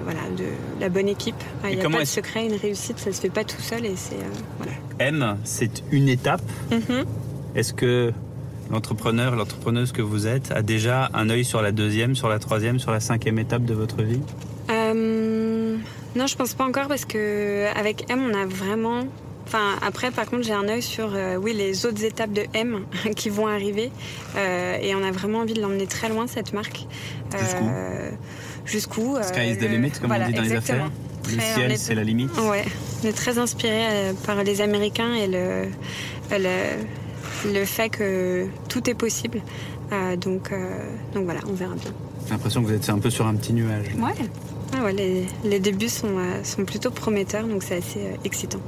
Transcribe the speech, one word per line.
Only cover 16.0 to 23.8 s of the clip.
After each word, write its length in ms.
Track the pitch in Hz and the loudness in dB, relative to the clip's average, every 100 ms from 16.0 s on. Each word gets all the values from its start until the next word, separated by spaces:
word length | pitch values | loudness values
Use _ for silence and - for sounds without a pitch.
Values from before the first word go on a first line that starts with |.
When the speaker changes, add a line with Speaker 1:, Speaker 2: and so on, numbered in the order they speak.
| - 247 | -4 0
Speaker 1:
Non, 120 | 269 | 0
je 80 | - | 0
pense 180 | 254 | -2
pas 120 | - 262 | 2 2
encore 220 | 262 277 | 2 2
parce 180 | 277 - | 0 0
que 600 | 214 208 208 208 202 208 208 | 0 0 2 2 2 2 2
avec 320 | 214 208 - | 0 0 0
M, 100 | 247 262 | 0 2
on 40 | 202 | 2
a 80 | 190 | 0
vraiment, 580 | 190 196 220 226 240 262 - - - - | -2 0 0 2 0 -2 -6 -14 -14 -4
enfin, 300 | 226 202 196 | 2 2 2
après, 300 | 202 196 254 | -2 -2 -2
par 140 | 247 214 | -2 -2
contre, 180 | 240 | 0
j'ai 100 | 233 | 0
un 140 | 208 202 | 0 2
œil 140 | 226 | 0
sur, 300 | 240 - 220 | -2 -4 -2
euh, 220 | 196 185 185 | -2 0 0
oui, 160 | 208 | 0
les 320 | 220 196 190 233 | 0 0 2 0
autres 180 | 214 | 0
étapes 300 | 220 214 220 | -2 0 -2
de 100 | 208 208 | 0 0
M 280 | 220 240 214 196 185 | 0 0 -2 -4 -4
<laughs> 160 | 214 214 | -2 -2
qui 140 | 220 | -2
vont 180 | 202 214 | 2 2
arriver. 440 | 208 202 202 | 2 0 0